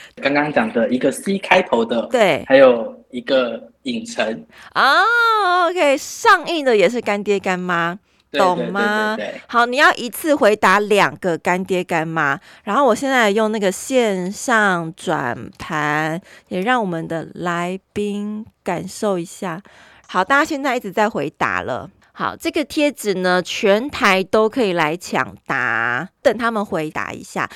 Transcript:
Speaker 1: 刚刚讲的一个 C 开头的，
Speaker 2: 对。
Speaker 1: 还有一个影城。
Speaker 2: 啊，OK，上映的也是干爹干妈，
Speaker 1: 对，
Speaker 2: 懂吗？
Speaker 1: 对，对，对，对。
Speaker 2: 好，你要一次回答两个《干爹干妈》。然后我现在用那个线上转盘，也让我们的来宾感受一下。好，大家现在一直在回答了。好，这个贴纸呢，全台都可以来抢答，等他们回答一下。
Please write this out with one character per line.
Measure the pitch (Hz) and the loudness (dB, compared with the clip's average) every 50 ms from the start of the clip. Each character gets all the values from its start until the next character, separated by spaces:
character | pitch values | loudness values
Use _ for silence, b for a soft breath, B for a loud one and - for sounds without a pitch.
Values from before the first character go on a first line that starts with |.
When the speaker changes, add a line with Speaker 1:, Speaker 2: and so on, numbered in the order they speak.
| B B B | B B B
Speaker 1:
刚 | - 135 139 143 | -6 -4 0 0
刚 | 147 147 151 | 0 0 0
讲 | - 131 113 113 | 0 0 0 0
的 | - 117 110 104 | 0 0 0 0
一 | 123 127 | 0 0
个 | 147 135 | 0 0
C | 127 127 - 196 196 190 | -2 -2 -4 -4 -4 -4
开 | - - 143 147 | 0 2 2 2
头 | - - 127 117 | 4 2 0 0
的， | 113 117 120 113 110 - | 0 0 -2 -4 -2 0
Speaker 2:
对。 | - 240 208 175 143 107 - | 2 2 4 4 2 0 2
Speaker 1:
还 | - 135 139 | 4 8 8
有 | 135 127 120 113 110 - - - _ _ | 8 8 6 4 -2 -6 -10 -16 _ _
一 | 127 120 | -12 -10
个 | - - 135 131 123 117 113 117 - - _ _ _ | -2 0 0 2 2 0 -4 -8 -12 -18 _ _ _
影 | 131 117 113 113 | -8 -8 -6 -8
城。 | - - 120 110 110 113 117 - B B B B B - | -6 -4 -4 -4 -4 -4 -8 -12 B B B B B -2
Speaker 2:
啊， | 185 233 262 294 349 392 453 480 466 466 453 440 427 392 359 349 359 349 330 | 2 2 4 4 4 4 2 2 2 2 2 2 2 0 0 2 2 0 0
OK， | 359 370 311 285 269 | 0 2 2 2 2
上 | - - - - - - 453 392 339 285 | 0 -2 -10 -10 0 2 4 4 4 2
映 | 302 339 311 | -2 -4 0
的 | 269 262 226 | 2 2 4
也 | 202 175 | 4 4
是 | 208 247 233 | 4 2 -2
干 | - 214 202 208 196 | -2 -2 -4 -2 0
爹 | 208 202 196 | -2 -2 0
干 | - 196 185 180 | 0 -2 -4 -2
妈， | 180 180 175 170 170 170 180 - _ _ _ _ _ _ | -2 -2 -2 0 -2 -2 -4 -8 _ _ _ _ _ _
Speaker 1:
对， | - - | 0 2
Speaker 2:
懂 | 190 180 180 170 170 175 | 2 2 2 0 -2 -4
吗？ | 190 202 202 208 214 214 214 214 214 | -2 -2 -2 0 0 0 -2 -2 -4
Speaker 1:
对， | 214 - | -6 -8
对， | - | -10
对， | |
对。 | - - - - | -12 -14 -12 -2
Speaker 2:
好， | 247 233 240 | 0 2 2
你 | 240 247 285 | 2 2 4
要 | 311 349 - | 4 4 4
一 | - 240 220 | 2 -4 -10
次 | - - - 311 285 | -10 -4 0 0 2
回 | 285 254 202 214 | 4 4 4 4
答 | - - 190 190 208 | 4 4 4 4 4
两 | 208 202 214 196 170 139 143 | 4 2 4 4 4 2 0
个 | - - 185 160 151 | -2 -2 -2 -2 -2
《干 | - 190 180 180 185 | 0 -2 -2 -2 -2
爹 | 190 190 180 | -2 -2 -2
干 | 180 - 180 160 160 | -2 0 -2 -2 -2
妈》。 | 165 165 160 151 139 - 196 b b b b b | -2 -2 0 0 0 0 -2 b b b b b
然 | 214 202 | -2 0
后 | 269 285 | 2 4
我 | 240 208 | 4 2
现 | - 277 262 | 2 0 0
在 | 269 247 226 202 | 2 2 2 2
用 | 202 220 220 214 | 2 2 0 0
那 | 220 220 | 0 0
个 | 208 185 | 0 -2
线 | 190 - - - 269 254 233 214 190 185 180 185 | -2 -4 -6 0 0 2 2 2 0 -2 -4 -6
上 | 208 - - 262 233 214 208 196 180 170 165 160 - | -8 -6 -2 0 2 2 2 2 0 -2 -4 -8 -10
转 | - - 185 156 143 139 120 117 123 104 - - - | -8 -4 -4 -2 -2 -2 -4 -6 -8 -10 -16 -16 -16
盘， | - - 165 151 151 147 147 151 156 156 160 185 b b b b b _ | -10 -6 -4 -4 -2 -2 -2 -2 -2 -2 -4 -6 b b b b b _
也 | 202 180 | -6 -4
让 | 190 247 254 240 | -2 0 0 0
我 | 208 | 0
们 | 180 170 165 165 165 | -2 -4 -6 -6 -6
的 | 165 160 - - | -6 -8 -8 -10
来 | - - 170 180 170 170 175 180 190 190 - _ _ | -12 -8 -6 -4 -4 -4 -4 -6 -6 -10 -12 _ _
宾 | 202 208 208 202 202 208 208 214 214 226 - _ _ | -6 -4 -4 -4 -6 -8 -8 -10 -12 -14 -16 _ _
感 | _ 196 175 160 180 | _ -6 -6 -6 -8
受 | 185 - - 226 208 190 175 | -10 -8 -4 -4 -2 -2 -4
一 | 170 | -6
下。 | - - - 202 180 160 196 b b b b b b b b b | -8 -12 -10 -10 -10 -10 -10 b b b b b b b b b
好， | - - - | -4 -2 -2
大 | 185 - 277 285 | 0 2 2 2
家 | 311 | 2
现 | - 320 269 | 0 -2 -4
在 | 285 269 240 | -2 -2 -2
一 | 254 | -4
直 | 220 196 | -6 -4
在 | 175 220 208 220 | 0 0 0 0
回 | - 170 143 151 - - | 0 -2 -6 -6 -4 -2
答 | 127 110 90 92 | -2 -2 0 -2
了。 | 90 113 127 98 127 190 - _ _ _ | -2 -4 -6 -6 -8 -10 -16 _ _ _
好， | _ - 165 98 - | _ -6 -6 -6 -6
这 | - - 330 | -6 -6 -4
个 | - 339 240 | -4 -4 -4
贴 | - - 302 294 294 | -4 0 0 0 0
纸 | 226 - - 208 180 | 0 -2 -4 -2 -2
呢， | 185 180 180 180 180 | 0 0 2 2 0
全 | 175 - - - 233 196 202 220 262 294 | 0 -4 -4 0 2 2 2 2 0 -4
台 | - - 247 202 190 190 180 | -4 0 2 2 2 2 2
都 | - - 220 220 214 | 2 2 2 2 2
可 | - 277 220 | 2 0 0
以 | 190 | 0
来 | 175 170 156 151 165 | 2 0 0 0 -2
抢 | 185 - - 226 147 127 101 98 117 _ | -4 -6 -4 -2 -2 -2 -4 -8 -12 _
答， | - 147 - 123 120 117 113 113 123 120 127 170 - _ _ | -4 -2 -2 0 0 0 0 0 0 -2 -4 -6 -8 _ _
等 | - 262 202 | 0 0 0
他 | 240 240 233 | 2 -2 -2
们 | 226 208 208 | -2 -2 -4
回 | 202 208 160 156 156 | -4 -4 -4 -4 -4
答 | - 208 - - | -6 -8 -8 -8
一 | - - | -10 -14
下。 | - - - 185 123 B B | -16 -12 -8 -8 -8 B B